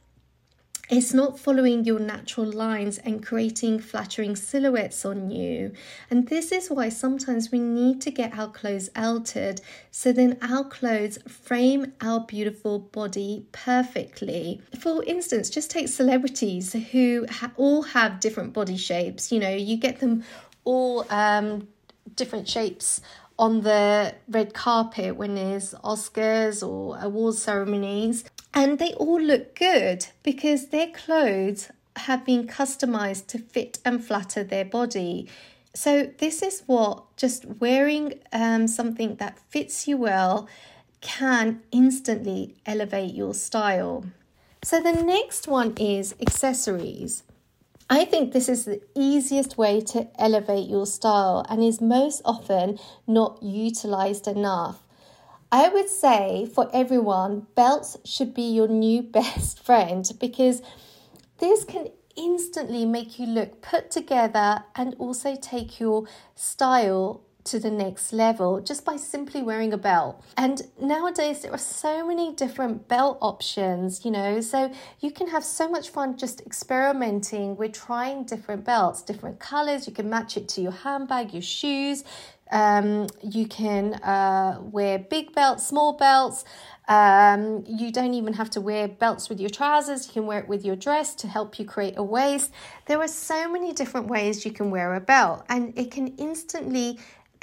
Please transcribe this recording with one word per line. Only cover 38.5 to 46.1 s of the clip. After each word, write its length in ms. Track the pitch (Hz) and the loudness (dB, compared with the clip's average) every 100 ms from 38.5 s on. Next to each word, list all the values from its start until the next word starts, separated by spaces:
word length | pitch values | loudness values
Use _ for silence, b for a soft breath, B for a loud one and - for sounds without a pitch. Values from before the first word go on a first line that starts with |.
| 226 226 | 2 2
something 480 | 226 233 226 220 208 | 0 -4 -2 -4 -4
that 240 | 202 - _ | -8 -10 _
fits 380 | 294 - - - | -6 -4 -6 -2
you 100 | 277 | 0
well 500 | 226 190 185 208 208 B B B B _ | 2 2 2 0 -4 B B B B _
can 600 | - - 269 247 226 226 - | -12 -2 2 4 2 -2 0
instantly 840 | 240 262 262 - 214 202 190 190 - - | 6 6 4 -2 -2 -2 -6 -8 -10 -6
elevate 500 | 214 202 196 190 - | -4 -2 -4 -4 -4
your 180 | 196 | -6
style. 720 | 208 - 220 208 185 180 175 185 - _ b b b | -4 -4 0 2 0 0 -6 -10 -16 _ b b b
So 160 | - 330 | 0 2
the 240 | 330 330 | 4 2
next 440 | 339 381 523 - - | 4 2 0 -6 0
one 280 | 262 233 226 | 2 2 0
is 360 | 208 196 196 | 0 0 -2